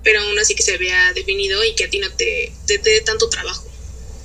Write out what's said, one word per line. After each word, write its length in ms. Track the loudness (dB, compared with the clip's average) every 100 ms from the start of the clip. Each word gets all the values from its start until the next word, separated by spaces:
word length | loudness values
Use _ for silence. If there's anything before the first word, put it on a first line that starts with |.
Pero 180 | 2 2
aún 160 | 2 0
así 160 | 0 0
que 80 |
se 140 | 0 0
vea 360 | 2 4 4
definido 500 | 2 -2 -2 0 2
y 120 | 2 0
que 100 | -2
a 40 |
ti 100 | -2
no 100 | -4
te, 400 | -2 -2 -2 -6 -6 -2
te, 140 | 2
te 100 | 4
dé 120 | 4
tanto 280 | 2 0 0
trabajo. 360 | 0 -4 -8 -10 -14 -14 -12 -14 -14